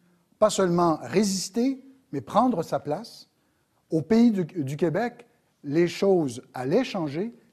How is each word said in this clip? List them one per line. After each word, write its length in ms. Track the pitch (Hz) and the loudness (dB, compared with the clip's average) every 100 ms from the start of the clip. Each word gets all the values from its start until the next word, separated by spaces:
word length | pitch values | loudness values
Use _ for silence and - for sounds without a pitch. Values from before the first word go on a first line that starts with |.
| _ _ _ _ | _ _ _ _
pas 100 | 214 | 2
seulement 500 | - 185 170 175 156 | 2 2 4 2 0
résister, 800 | 127 165 214 190 - 233 254 269 - _ _ | 0 0 0 -2 -4 -2 -2 -4 -12 _ _
mais 120 | 143 | -10
prendre 400 | - 196 254 190 | -2 2 2 0
sa 180 | 156 147 | -4 -6
place. 480 | - 156 233 - - _ _ _ _ _ _ | -4 -6 -8 -20 -20 _ _ _ _ _ _
Au 100 | 160 | -4
pays 300 | 156 220 240 | 2 4 4
du, 160 | 202 160 | 4 -2
du 320 | 185 135 147 | -6 -6 -2
Québec, 480 | 175 160 240 - - _ _ _ | -2 -2 -4 -8 -20 _ _ _
les 260 | 147 147 175 | -4 0 0
choses 520 | - 196 185 147 117 - | 0 2 2 0 -6 -12
allaient 300 | - 131 196 | -8 -2 0
changer, 500 | 254 202 156 143 220 - _ | 0 -4 -6 -6 -8 -10 _